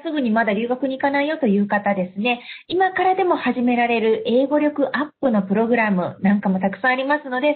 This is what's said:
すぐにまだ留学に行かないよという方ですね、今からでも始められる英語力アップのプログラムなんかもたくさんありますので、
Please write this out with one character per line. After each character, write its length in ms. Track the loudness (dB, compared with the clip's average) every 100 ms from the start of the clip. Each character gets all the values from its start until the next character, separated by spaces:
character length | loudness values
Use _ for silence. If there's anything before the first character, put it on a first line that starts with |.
す 60 | -4
ぐ 100 | -2
に 80 | 0
ま 160 | 0
だ 80 | 0
留 160 | 0 -2
学 200 | -2 -4
に 100 | -2
行 20 |
か 100 | 0
な 120 | 0
い 60 | 0
よ 100 | 0
と 80 | 2
い 120 | 2
う 80 | 2
方 280 | 0 0
で 180 | -2 -4
す 80 | -4
ね、 220 | -4 -4 -6 -20 -6
今 240 | 0 0
か 100 | 2
ら 120 | 0
で 100 | 2
も 120 | 0 0
始 260 | 0 0
め 140 | 0 2
ら 100 | 2
れ 120 | 2
る 260 | 2 0 2
英 200 | 2 2
語 120 | 2
力 360 | 0 0 -2
ア 100 | -2
ッ 40 | -6 -2
プ 80 | 0
の 100 | 0
プ 140 | 0
ロ 140 | 0 2
グ 80 | 2
ラ 140 | 2
ム 280 | 0 -2 0
な 140 | 2
ん 80 | 2
か 80 | 2
も 100 | 0
た 80 | -2
く 140 | -2
さ 60 | -2
ん 20 |
あ 40 |
り 100 | 0
ま 180 | 0 -2
す 80 | -2
の 100 | -2
で、 60 | 0